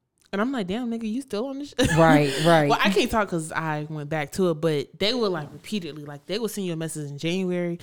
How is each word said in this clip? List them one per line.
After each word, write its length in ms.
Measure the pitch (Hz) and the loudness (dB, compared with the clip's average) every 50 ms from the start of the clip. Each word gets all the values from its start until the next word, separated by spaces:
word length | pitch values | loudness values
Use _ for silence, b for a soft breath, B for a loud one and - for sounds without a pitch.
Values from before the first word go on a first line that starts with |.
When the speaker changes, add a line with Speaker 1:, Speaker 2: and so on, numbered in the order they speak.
| _ _ _ _ _ _ | _ _ _ _ _ _
Speaker 1:
and 80 | - 196 | -2 -2
I'm 120 | 214 262 | 0 0
like, 140 | 277 247 190 170 | 0 -2 -2 -2
"Damn, 220 | 190 240 254 233 | -2 -4 -4 -4
nigga, 200 | 226 226 233 214 | -4 -4 -4 -4
you 100 | 214 262 | -4 -4
still 260 | 277 - - 202 247 | -6 -6 -6 -4 -4
on 120 | 277 269 277 | -4 -6 -8
this 100 | 285 285 - - | -10 -6 -2 0
shit?" 120 | 254 - | 2 4
<laughs> 60 | - 151 | 6 6
Speaker 2:
Right, 340 | 165 160 151 147 147 139 135 143 156 | 8 8 8 6 4 2 0 2 6
right. 240 | 170 170 160 147 143 | 6 6 6 6 4
Speaker 1:
Well, 80 | 220 - | 4 4
I 80 | 269 - | 2 2
can't 200 | 196 392 269 220 | 4 2 2 2
talk 180 | 240 220 202 196 | 2 0 0 0
'cause 220 | 185 165 156 160 | -2 -4 -4 -4
I 340 | - - 160 160 151 151 151 151 | -6 -4 -4 -4 -4 -4 -6 -8
went 180 | 156 151 143 147 | -8 -8 -8 -6
back 240 | 160 156 147 139 | -4 -4 -4 -4
to 180 | - - 190 175 | -2 0 0 0
it, 40 | 160 | 0
but 420 | 151 160 165 151 143 131 - - - | 0 0 0 0 0 -2 -6 -6 -2
they 140 | 190 214 | -2 0
will, 180 | 254 247 226 202 | 0 0 0 -2
like, 220 | 180 160 147 147 | -2 -4 -6 -10
repeatedly, 520 | 147 143 - - 214 208 170 151 143 151 147 | -14 -16 -10 -6 -6 -6 -6 -8 -10 -12 -12
like, 220 | 151 147 143 _ | -14 -14 -14 _
they 120 | - 175 220 | -6 -6 -4
will 100 | 233 208 | -4 -4
send 180 | - 208 190 | -4 -4 -4
you 60 | 180 | -4
a 40 | 165 | -4
message 340 | 160 160 160 - 156 147 143 | -4 -6 -6 -6 -6 -8 -8
in 80 | 143 143 | -8 -6
January, 600 | - 165 175 190 190 180 180 180 175 175 170 170 | -4 -2 -2 0 0 -2 -2 -2 -2 -2 -4 -6